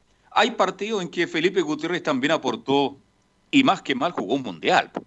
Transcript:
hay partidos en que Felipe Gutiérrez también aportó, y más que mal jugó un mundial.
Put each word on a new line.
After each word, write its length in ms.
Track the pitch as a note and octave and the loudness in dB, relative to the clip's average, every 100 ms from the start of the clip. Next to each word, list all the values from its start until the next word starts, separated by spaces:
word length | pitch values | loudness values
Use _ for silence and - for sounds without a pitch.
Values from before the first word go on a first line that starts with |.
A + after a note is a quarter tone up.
| _ _ _ | _ _ _
hay 200 | - A3 | 2 2
partidos 500 | A3+ F#3+ F#3 G#3 A3 | 2 0 -2 -4 -4
en 80 | E3+ | -4
que 180 | F3 E3 | -2 -2
Felipe 340 | E3+ E3+ F#3+ | 0 0 2
Gutiérrez 420 | D3+ D3+ E3 F3 | 0 -2 -4 -2
también 280 | E3 C#3 C#3+ | -2 0 0
aportó, 640 | D#3 C3 A2 - C#3 C3+ - _ _ _ _ _ | 0 0 -4 0 2 2 -4 _ _ _ _ _
y 140 | C#3 | 4
más 180 | C3 F#3 | 4 2
que 140 | - B2+ | -2 -4
mal 160 | D#3+ | -4
jugó 240 | - F#2+ C#3 | -4 -4 -4
un 80 | |
mundial. 480 | B2 E2+ F#2+ E3+ E2+ - | -4 -6 0 2 0 -6